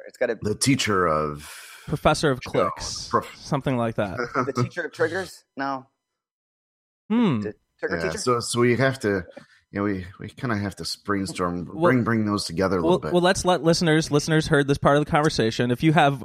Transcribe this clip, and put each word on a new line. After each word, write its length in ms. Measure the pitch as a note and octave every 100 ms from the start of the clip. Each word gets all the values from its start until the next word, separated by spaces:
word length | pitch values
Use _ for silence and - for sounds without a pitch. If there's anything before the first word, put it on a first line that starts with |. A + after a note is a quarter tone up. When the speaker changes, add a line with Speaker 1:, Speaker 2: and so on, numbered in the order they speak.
| -
Speaker 1:
It's 100 | -
gotta 220 | B2 A2+
Speaker 2:
The 140 | G#2
teacher 520 | G#2 - C3+ - G2 F2
of 420 | D#2 D2+ D2 D2+ - - - -
Speaker 3:
Professor 420 | D3+ E3 C#3+ D#3
of 80 | B2+
Speaker 2:
Show. 60 | -
Speaker 3:
clicks. 560 | C3 F2 - - - -
Speaker 2:
Prof- 260 | A2+ - -
Speaker 3:
Something 400 | - C#3+ C#3+ B2+
like 200 | A#2 A2+
that. 200 | G2+ G2 A#2+ - B2+
Speaker 1:
The 60 |
Speaker 2:
<laughs> 100 | B2
Speaker 1:
teacher 200 | B2 - D3+
of 60 |
triggers? 500 | - D#3+ F3 F3+ - _ -
No. 320 | C#3 C3+ C3 _ _ _ _ _ _ _ _ _ _ _ -
Speaker 3:
Hmm. 300 | A3+ A3 A#2
Speaker 1:
The 140 | G#2 - _ _
trigger 180 | D#3 E3
Speaker 2:
Yeah, 60 |
Speaker 1:
teacher? 140 | D#3+ -
Speaker 2:
so, 220 | B2 A#2+
so 200 | - A#2+
we 160 | B2 A#2
have 220 | C3+ B2
to, 260 | G#2 G2 F2 - - _ _
you 100 | G2+
know, 20 |
we, 240 | G#2 F#2+ F2 -
we 100 | -
kinda 260 | - B2+ G#2
have 180 | G2+ -
to 120 | - -
brainstorm, 600 | - G2 F#2+ - F2+ F2 D#2
Speaker 3:
Well, 120 | G2
Speaker 2:
bring, 200 | F3 B2+
bring 220 | G#2+ A2+
those 220 | G#2+ G2+ -
together 300 | E2+ F#2 F#2
a 20 |
little 100 | D#3+
Speaker 3:
well, 60 | F3+
Speaker 2:
bit. 120 | D#3
Speaker 3:
well, 80 | F3
let's 220 | F3 G3+
let 180 | F3+ F3
listeners, 480 | D#3+ E3+ E3+ D#3 D#3
listeners 360 | C#3+ - D#3 -
heard 200 | D3 C#3
this 100 | C#3
part 180 | - C#3+
of 80 |
the 60 | D3
conversation. 600 | D#3+ D3+ - A2+ - B2
If 120 | B2
you 100 | D#3+
have 320 | D#3 C#3+ C#3